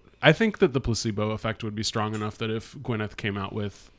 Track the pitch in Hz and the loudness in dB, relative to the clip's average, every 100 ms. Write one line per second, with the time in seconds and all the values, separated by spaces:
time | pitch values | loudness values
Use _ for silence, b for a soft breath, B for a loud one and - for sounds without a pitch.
0 | - - 139 156 226 - 185 127 120 110 | -16 4 6 8 4 4 2 2 0 0
1 | 117 104 107 110 113 110 110 104 107 117 | -2 0 -2 -2 -4 -4 -6 -4 -2 -2
2 | 107 107 107 - 113 110 - - 127 113 | -2 -2 -4 -4 -4 -4 -8 -10 -4 -4
3 | 104 - 110 101 98 107 104 - - | -4 -4 -4 -4 -4 -4 -6 -8 -20